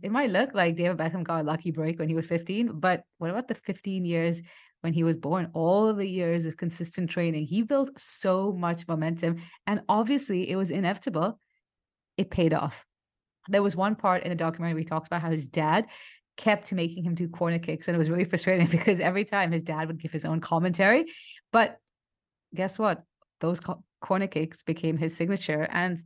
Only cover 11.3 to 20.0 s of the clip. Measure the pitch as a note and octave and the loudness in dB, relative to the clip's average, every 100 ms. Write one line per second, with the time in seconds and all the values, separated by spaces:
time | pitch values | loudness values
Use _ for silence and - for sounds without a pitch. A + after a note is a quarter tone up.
11.3 | - _ _ _ _ _ _ _ - F#3 | -4 _ _ _ _ _ _ _ -4 -2
12.3 | - E3 D#3 D3+ - _ _ _ _ _ | 4 4 4 -2 -6 _ _ _ _ _
13.3 | _ - G3+ G3+ F3 G3+ G#3+ G3 F3+ E3+ | _ 0 4 4 2 0 2 2 2 0
14.3 | F3 E3 E3 E3+ D#3+ D#3+ D#3+ D#3+ E3+ E3 | -2 -2 -2 -2 -2 -2 -4 -2 -2 0
15.3 | D#3+ C3 E3 D3+ F#3 A3 - - - _ | 0 0 0 4 4 2 -8 -20 -20 _
16.3 | - A3 G3+ - F#3 E3+ E3+ F3 E3+ E3+ | -2 2 2 0 -4 -2 -2 -4 -2 -4
17.3 | E3+ E3+ E3 E3+ D#3+ - E3+ D#3 E3+ F3 | -2 0 0 -2 -6 0 2 2 2 0
18.3 | F3 - F#3 E3+ E3 - F3+ D#3+ F#3+ G#3+ | 0 2 4 4 4 4 4 2 0 0
19.3 | G3+ F3 E3+ E3 D#3 D#3+ E3 | 0 0 0 -2 -4 -4 -6